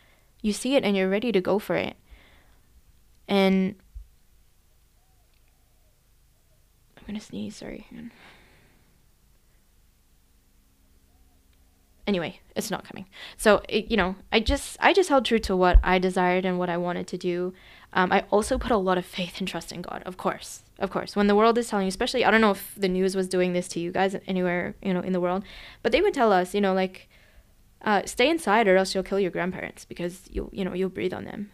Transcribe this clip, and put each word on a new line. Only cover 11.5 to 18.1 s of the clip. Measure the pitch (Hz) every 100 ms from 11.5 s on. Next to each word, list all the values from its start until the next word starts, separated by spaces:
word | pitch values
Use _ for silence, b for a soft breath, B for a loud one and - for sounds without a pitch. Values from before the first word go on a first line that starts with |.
| _ _ _ _ _ -
Anyway, | 196 156 - _ -
it's | 214
not | 180
coming. | - - 190 B B B
So, | 220 202 -
it, | 220 -
you | 226
know, | 180 190 -
I | 226
just, | 220 277 - -
I | -
just | 349 359
held | 277
true | 220 226
to | 220
what | 185 180 175
I | - 185
desired | 185 185 180 180
and | 185 180
what | 180
I | 170
wanted | 175 175 185
to | 180
do. | 180 175 180 185 B B B
Um, | - 180